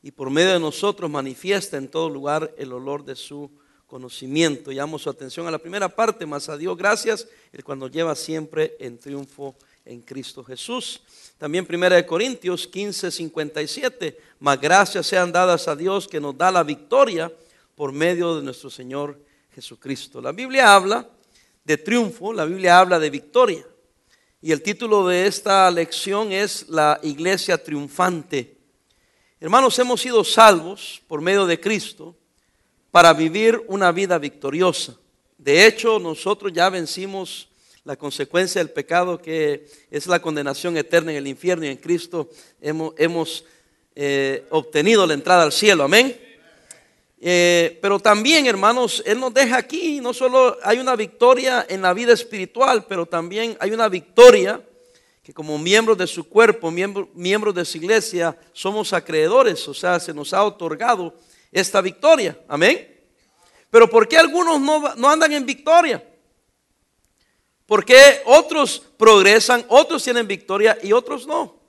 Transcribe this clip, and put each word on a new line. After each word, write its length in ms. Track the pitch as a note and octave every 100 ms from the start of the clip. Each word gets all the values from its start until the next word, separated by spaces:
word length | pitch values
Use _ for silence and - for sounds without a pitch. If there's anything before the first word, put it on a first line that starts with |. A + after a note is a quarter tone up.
y 100 | C#3+
por 180 | _ C3
medio 240 | C#3+ F#3
de 60 | F3+
nosotros 500 | D#3 D3 G3+ G3 E3+
manifiesta 640 | D3 C3+ B2+ F#3 G3 F#3 D3
en 120 | C3+
todo 200 | D#3+ D#3+
lugar 460 | C#3 C#3 D#3 D#3 -
el 160 | C#3
olor 320 | B2 C3+ D3
de 120 | C#3 B2+
su 340 | - C#3+ C#3+ D3 _ _ _
conocimiento". 840 | C3 B2+ - C3 D3 E3 C3+ -
Llamo 280 | C3+ D3 D#3
su 120 | -
atención 360 | C3+ C3 E3 E3+
a 40 |
la 80 | D#3
primera 320 | E3 G3+ F#3+
parte, 340 | G3 A3+ -
"Mas 240 | D#3+ C#3+ C#3+
a 80 | D3
Dios 180 | E3+
gracias, 520 | F3 G3 G#3 A3 G#3+ - _ _
el 100 | -
cual 180 | - C#3
nos 100 | C3
lleva 240 | D3+ E3
siempre 640 | D3+ - D#3+ D#3 D#3 D#3 -
en 160 | C3 A#2
triunfo 600 | C#3+ C#3 C#3 - C#3 _ _ _
en 160 | _ A#2+
Cristo 420 | _ C3+ B2+ -
Jesús". 600 | B2+ B2+ - B3 - - _ _ - _
También 280 | D3+ E3+ F3+
primera 300 | E3+ F3+ F3+
de 100 | F3
Corintios 600 | E3+ B3 B3 F3+ F3+ -
quince 440 | F#3+ G#3 F#3 F#3
cincuenta 500 | - D#3+ D#3+ D3+ D3+
y 80 | D#3
siete, 500 | - C4 - E3 - _ _
"Mas 180 | C#3+ C3+
gracias 480 | D3+ F#3 F#3+ F#3+ D#3+
sean 240 | F#3+ F3
dadas 380 | E3+ F#3 E3+ -
a 80 | D3
Dios 320 | F3+ G3 -
que 100 | D#3
nos 180 | D3 C3
da 120 | F3+
la 120 | F#3
victoria 680 | D3+ D3 _ B3+ C4 E3+ E3 - _ _ _
por 180 | _ C#3+
medio 440 | C#3 E3 F3 E3+ D#3+
de 60 |
nuestro 280 | C#3 B2 C3+
Señor 500 | - B2+ C3+ C#3+ C#3+ _ _ _
Jesucristo". 680 | - - B2 C3+ C3+ - B2+
La 100 | B2+
Biblia 420 | E3+ B3+ C4 A#3
habla 320 | G3+ F#3+ A#3 A#3+ _ _ _ _ _
de 140 | - D3+
triunfo, 560 | D#3 A#3+ G#3+ - G3
la 140 | A3 D#3
Biblia 320 | F#3+ F#3 F3
habla 200 | F#3 F3
de 120 | D3+
victoria. 560 | C#3 - A#3+ B3 D#3+ - _ _ _ _ _ _ _
Y 100 | D#3+
el 120 | D3+
título 440 | F3 G#3 A#3 G#3 F#3
de 200 | F3+ F#3+
esta 440 | G3 G#3+ G3 F#3
lección 640 | E3+ E3 - - G3+ G#3+
es 380 | F#3+ G3+ - -
La 280 | D#3+ D3+ D3+
Iglesia 600 | D#3 C#3+ E3+ F#3+ - E3
Triunfante. 960 | - D3 C#3+ - F3+ E3+ C#3 C#3 B2 _ _ _ _ _ _ _ _ _
Hermanos, 400 | E3 A3+ C4 -
hemos 220 | B3 B3
sido 240 | B3+ A#3
salvos 800 | F#3 - A3 F3+ D#3+ G3+ - - _
por 140 | D3+
medio 240 | E3 G3
de 160 | F#3+ E3
Cristo 560 | G3 G#3+ - - D#3+ E3+ _ _ _ _ _ _ _
para 220 | F3 E3+
vivir 500 | D#3 D#3+ F3+ A3+ A3+ A3+
una 260 | G3 F#3
vida 240 | E3+ G3 F3
victoriosa. 800 | C#3+ - C#3 D3+ F3+ - - A#2+ _ _ _ _
De 300 | C#3 D3+ A3
hecho, 320 | A3 A#3 A3
nosotros 520 | E3+ D#3 F#3+ G3+ G3+
ya 160 | E3+ F#3
vencimos 800 | F#3 D#3+ - F#3+ G3 F3+ - - _ _ _
la 100 | D3
consecuencia 640 | C#3 D3 C3+ C#3 F3 F#3 F#3
del 100 | D#3+
pecado, 520 | - C#3 E3+ F3+ E3+
que 460 | E3 D#3+ D3+ C#3+ _ _ _
es 160 | D3+ F3
la 120 | F3
condenación 560 | E3 D3+ C#3+ C#3 F3+ E3
eterna 360 | C#3+ E3+ D#3+
en 60 | D3
el 80 | C#3
infierno, 380 | C3 F3 F3 D3+
y 20 |
en 80 | C3+
Cristo 520 | D#3+ E3+ E3+ E3+ C#3+ - _ _
hemos, 320 | - D#3+ D#3+ -
hemos, 480 | D#3+ E3+ D#3+ - _ _ _ _ _
eh, 500 | - C#3+ C#3 C3+ C3+ -
obtenido 560 | D#3+ - D3 D#3 A3+ F3+
la 80 |
entrada 300 | C#3+ D3+ F3+
al 80 | D#3
cielo. 320 | - G#3 F3+
Amén. 360 | C#3 G3+ C4 - - _ _ _ _ - _ _ _ _
Eh, 580 | F3 F3+ F3 F3 E3+ E3+
pero 200 | G3 G3+
también, 460 | A3 G#3 A#3 D#4+ C4
hermanos, 580 | G3 G3+ B3 A#3+ - -
Él 140 | A3+
nos 120 | C4
deja 240 | A#3 C4 B3+
aquí, 440 | - D#4+ E4+ D4
no 120 | A#3+
solo 460 | A#3+ B3+ C4 B3+ -
hay 140 | G3 A#3
una 180 | C4 A#3+
victoria 680 | G#3+ _ A#3+ B3+ C4 B3 -
en 120 | F#3+
la 140 | F#3
vida 180 | F3+ A#3+
espiritual, 720 | A#3 A#3+ G#3 F#3 A#3 C4+ B3 -
pero 180 | F#3+ E3+
también 500 | E3+ E3+ G3+ A#3 A3
hay 100 | G3
una 180 | A3+ A3
victoria 720 | F#3 _ - B3 G#3+ F#3+ A#3 _ _ _ _ _ _
que 100 | -
como 240 | F3+ D3+ D3+
miembros 400 | E3+ G#3 A3+ G3+
de 120 | F3+
su 200 | - -
cuerpo, 440 | - A3+ A3 E3
miembro-, 360 | E3+ G3 G3 F#3+
miembros 400 | F3 F3+ G#3 G#3
de 100 | F3+
su 120 | E3 E3
iglesia, 600 | E3+ A3 A3 F3+ E3+ D#3+ _
somos 400 | - G3 G#3 G#3
acreedores, 760 | F3+ E3 D#3+ D#3 A#3+ B3 E3 -
o 60 |
sea, 260 | C#3 F3+ F3
se 120 | F3
nos 200 | D3+ C#3+
ha 100 | F#3+
otorgado 720 | G#3 G3+ E3+ D#3 A#3 G#3+ E3+ - _ _ _
esta 280 | - F#3 G3+
victoria. 560 | F#3 E3 D4+ D#4 F3+ D3 _
Amén. 520 | C#3+ F#3+ D#4+ - _ _ _ _ _ _ _ _
Pero 180 | A3+ A3+
¿por 200 | A3+ A3+
qué 100 | D#4+
algunos 420 | E4 E4 E4+ D#4
no, 360 | C#4 D4+ D4 A3+
no 120 | C4
andan 240 | D#4 D#4+
en 140 | D4+ B3
victoria? 580 | - - E4+ E4 G#3+ - _ _ _ _ _ _ _ _ _ _ _ _ _ _ _ _
¿Por 180 | G#3+
qué 380 | - B3+ C#4 B3+ -
otros 540 | C#4+ - D#4 C4+ - - _
progresan, 680 | A3 G#3 F#3+ A3 A3 B3 A#3+
otros 380 | A#3+ D#4+ D#4
tienen 240 | - A#3+ G#3+
victoria 500 | F#3+ - F#3+ A3 A3
y 80 | G3
otros 340 | A#3 A#3+ C#4 C4
no? 320 | E4 D4+ _